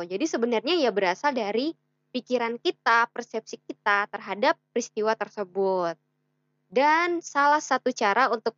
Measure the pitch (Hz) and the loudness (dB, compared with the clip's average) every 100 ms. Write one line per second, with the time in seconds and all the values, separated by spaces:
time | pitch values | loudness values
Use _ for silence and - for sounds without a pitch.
0 | 175 190 320 254 240 247 233 349 247 202 | -8 -4 -2 -2 0 0 0 2 2 2
1 | 185 - 294 254 202 220 294 - _ _ | 0 0 -2 -2 -2 -2 -4 -8 _ _
2 | _ 254 - 247 233 233 - - 247 233 | _ -10 -4 -2 -2 -2 -4 -2 2 4
3 | 233 - 233 226 - - - - 214 202 | 2 -4 -8 -10 -10 -14 -14 -6 0 0
4 | 208 208 208 196 269 339 _ 240 - 220 | 0 -8 -8 0 0 0 _ -6 -4 -4
5 | 214 220 202 - 185 185 196 185 170 165 | -2 -2 -6 -8 -6 -2 0 0 -2 -6
6 | _ _ _ _ _ _ _ 208 285 320 | _ _ _ _ _ _ _ 0 2 2
7 | 349 339 - 285 285 302 - 262 254 247 | 0 -2 -4 2 4 2 2 0 0 0
8 | 214 208 262 226 226 | 0 2 2 0 -4